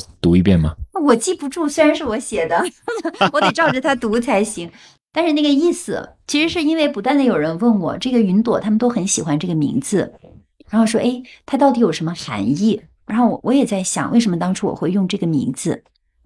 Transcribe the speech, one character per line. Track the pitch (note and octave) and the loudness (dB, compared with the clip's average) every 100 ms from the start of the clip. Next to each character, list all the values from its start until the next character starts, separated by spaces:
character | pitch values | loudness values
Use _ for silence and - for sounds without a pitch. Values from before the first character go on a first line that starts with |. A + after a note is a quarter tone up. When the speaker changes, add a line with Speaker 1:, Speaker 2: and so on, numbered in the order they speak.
| - - | 0 -2
Speaker 1:
读 | F2 | 2
一 | F2+ | 4
遍 | F#2 F2+ | 6 4
吗？ | D#2 - - | 2 -2 -6
Speaker 2:
我 | G4 D4 | 0 2
记 | A#3 F4+ | 2 2
不 | - C#4 | -4 -6
住， | F4 D4+ | -4 -2
虽 | D#4 | 2
然 | D4+ | 2
是 | D#4+ | 2
我 | C#4+ A3 | -2 -6
写 | - G3 D#3+ | -6 -4 -2
的， | - F4+ - - A4+ | 0 -2 -6 -10 -8
<laughs> | D#4+ - - | -6 -2 0
我 | C#4+ | 2
得 | D4+ | 0
照 | C4+ D#4+ | 2 0
着 | B3 | 0
它 | C4 | -2
读 | C#4 A3+ A3+ | -2 -2 -2
才 | A#3+ G3+ | 0 0
行。 | G#3 F3 E3+ - - _ _ | 0 -4 -12 -14 -20 _ _
但 | D#4 E4+ | -2 0
是 | |
那 | D4+ | 2
个 | D4 | 2
意 | C#4 F4 | 2 2
思， | A#3+ - C#3 - - - | 0 -4 -8 -8 -16 -4
其 | D4 | -2
实 | E4 | 0
是 | E4+ | 0
因 | D4+ D#4+ | -2 0
为 | D4 | 0
不 | B3 | -2
断 | A3+ C#4+ | 0 2
地 | |
有 | B3+ E3+ | 2 2
人 | D3+ E3 | -2 0
问 | A#3 G#3 | 0 2
我， | D#3 - | 0 -6
这 | B3+ | -2
个 | A#3+ | 0
云 | G3+ F#3+ | 2 2
朵， | A#3+ D#3+ | 2 0
他 | G#3+ | 0
们 | G#3+ | 0
都 | A#3+ | 0
很 | A#3 F#3 | 0 -2
喜 | - | -2
欢 | D#3 D3 | -2 -4
这 | F3 | -2
个 | |
名 | D#3+ C#3 - | -2 0 -2
字， | - F#3+ - - - - _ _ - | -2 -2 -2 -8 -20 -20 _ _ -4
然 | G#3+ | 0
后 | A3 | 2
说 | A3 | 2
：“哎， | A#3+ B3 B3+ - | 0 -4 -10 -20
它 | - C4 | -6 2
到 | C#4 | 2
底 | B3 | 4
有 | G3+ | 2
什 | D#3 | 0
么 | E3 | -4
含 | E3+ - - | -6 -4 -2
义？” | G2+ D3 G#3+ - - _ - | 0 0 2 0 -4 _ -6
然 | A3 | 2
后 | A#3+ | 2
我， | - | 2
我 | - | 0
也 | C#4 A3+ | 2 2
在 | G3 | -2
想， | F#3 F3 C3+ | -4 -4 0
为 | A#3 | 2
什 | A3+ | 2
么 | E3+ | 2
当 | F3+ | -2
初 | F#3 F#3+ | -2 -2
我 | |
会 | - D#3 | -2 -2
用 | G3 F#3 | 0 0
这 | G3+ | -2
个 | E3+ | 0
名 | D3+ - | 0 -2
字， | - F3 - _ _ _ _ | -4 -4 -4 _ _ _ _